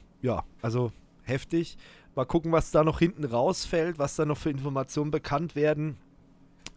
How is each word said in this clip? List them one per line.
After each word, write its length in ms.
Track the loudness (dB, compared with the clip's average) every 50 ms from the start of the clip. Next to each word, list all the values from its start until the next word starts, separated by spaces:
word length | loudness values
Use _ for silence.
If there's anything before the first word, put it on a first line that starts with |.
| -14 -20 _ -4
ja, 220 | -2 -2 -2 -2 -4 -8 -10 -6
also 300 | -4 -2 0 0 0 -2 -4 -10 -20 -20 _ -12 -6
heftig. 540 | -4 -4 -4 -4 -2 -2 -2 -2 -2 -8 -16 -18 -20 -20 -20 -20 -8 -4
Mal 120 | -4 -2
gucken, 260 | 2 0 0 2 4
was 200 | 2 2 2 4
da 120 | 4 4 4
noch 160 | 4 4 4
hinten 240 | 2 2 2 0 -4
rausfällt, 760 | -2 0 2 2 2 2 0 -2 -2 0 0 0 0 -2
was 200 | -2 -4 -2 0
da 80 | 0 0
noch 120 | 0 0
für 120 | -2 -2 -4
Informationen 600 | -2 -2 -4 -4 -2 -2 -4 -2 -2 -4 -2 -2
bekannt 440 | -2 -4 -2 -2 -2 -2 -2 -2 0
werden, 400 | 2 2 2 2 2 -2 -6 -6 -10 -16 -20 -20 -20 -20 -20 -20 -20 -20 -20 -16 -12 -12 -10 -6